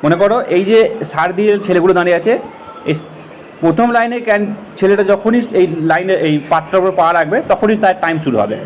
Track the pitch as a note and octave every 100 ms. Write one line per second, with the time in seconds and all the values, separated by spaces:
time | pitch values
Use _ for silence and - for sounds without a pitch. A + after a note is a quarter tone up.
0 | D3+ E3+ G3+ A#3 - F3+ F#3+ A3+ A3 D3+
1 | D3+ D#3 E3+ F3+ G#3 G3+ G3+ F3+ F3+ F3+
2 | F3 E3+ E3+ B3+ - - - - - D#3
3 | - - - - - - E3 D#3+ A#3+ A#3
4 | A#3 A#3+ A3 G#3 G3+ - - - F#3+ G3+
5 | F#3+ - A3 A#3+ A#3 - F3+ E3 D#3+ E3
6 | F#3 F#3 D#3+ D3+ C#3+ E3 D#3 F#3+ F#3 F#3
7 | E3 E3+ D#3 - E3 - G#3+ G#3+ G#3 F#3
8 | E3 E3 D#3 A2+ G#2 A2